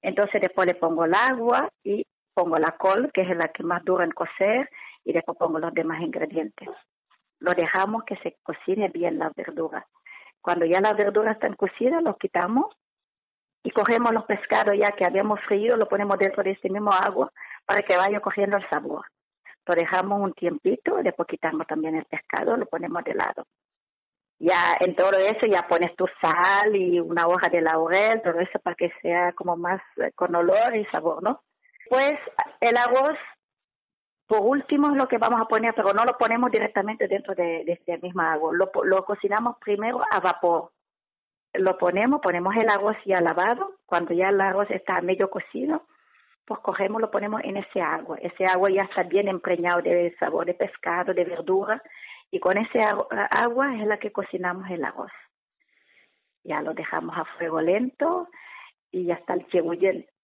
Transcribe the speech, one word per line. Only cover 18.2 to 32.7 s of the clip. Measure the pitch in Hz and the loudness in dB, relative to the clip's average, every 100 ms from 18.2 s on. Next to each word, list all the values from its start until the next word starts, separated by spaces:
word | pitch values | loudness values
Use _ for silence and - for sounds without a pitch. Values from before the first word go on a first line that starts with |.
cogiendo | 208 196 202 202 | -4 -2 0 0
el | 196 | -2
sabor. | - 143 147 - _ _ _ - - - | -6 -4 -10 -12 _ _ _ -20 -16 -2
Lo | |
dejamos | 170 165 185 190 202 | 0 2 0 0 0
un | 196 | -2
tiempito, | - 175 - 185 254 - - | -2 -4 0 0 0 0 0
después | - - 170 | 0 -2 -6
quitamos | 160 160 160 160 | -2 -4 -4 -4
también | 160 156 | -4 -2
el | 160 | -4
pescado, | - 160 - - - 226 | -4 -12 -6 -2 0 0
lo | - | -2
ponemos | - 170 175 | -6 -4 -6
de | - | -4
lado. | - - - - _ _ _ _ _ _ _ _ _ | -4 -4 -4 -12 _ _ _ _ _ _ _ _ _
Ya | 165 175 175 170 | 0 2 2 2
en | 180 175 | 0 2
todo | 185 | 2
eso | 196 190 220 226 | 4 2 2 2
ya | 190 170 | 2 2
pones | 170 175 | 0 0
tu | - 185 - | -2 -4 0
sal | 165 165 180 196 208 | 0 4 4 4 4
y | 202 185 175 | 2 2 0
una | 165 170 170 | 0 0 2
hoja | 180 175 | 2 2
de | 175 | 2
laurel, | 160 160 165 185 214 226 | 2 2 2 4 4 2
todo | 208 170 | 0 -2
eso | 185 - | -2 -4
para | - | -6
que | 170 175 - | -2 -4 -2
sea | 175 175 175 | -2 0 0
como | 175 175 170 | -2 -4 -4
más, | 175 190 - - | -2 -4 -6 -6
eh, | - - | -6 -2
con | 180 | 0
olor | 170 175 196 233 | 2 4 4 4
y | 233 208 | 0 -2
sabor, | 160 160 156 | -2 -2 -2
¿no? | 190 269 _ _ _ _ - | -4 -4 _ _ _ _ 0
Pues | 254 269 294 - - - - | 2 2 0 -6 -4 -4 0
el | 233 | 2